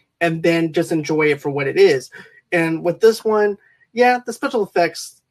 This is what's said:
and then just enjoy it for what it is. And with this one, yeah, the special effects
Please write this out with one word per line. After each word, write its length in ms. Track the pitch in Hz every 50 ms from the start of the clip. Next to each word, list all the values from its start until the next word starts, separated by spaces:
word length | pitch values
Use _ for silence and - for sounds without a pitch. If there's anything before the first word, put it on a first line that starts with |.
| _ _ _ -
and 240 | 170 170 165 165 165
then 300 | 175 165 165 165 165 147
just 180 | 175 165 165
enjoy 400 | 170 160 151 - 160 151 156 151
it 80 | 147 143
for 100 | - 151
what 160 | 139 143 139 139
it 100 | - 165
is. 340 | 196 190 147 131 120 - - - - - _ _ _ -
And 320 | - 175 165 165 160 160 160
with 160 | 175 170 170
this 240 | - 226 220 - -
one, 340 | 220 214 214 208 208 202 - _ _ _ _ _ _ -
yeah, 260 | 226 247 247 247 247 247
the 80 | - 226
special 300 | - - 269 - 233 202
effects 580 | 185 - 190 170 165 160 - - - - _ _ _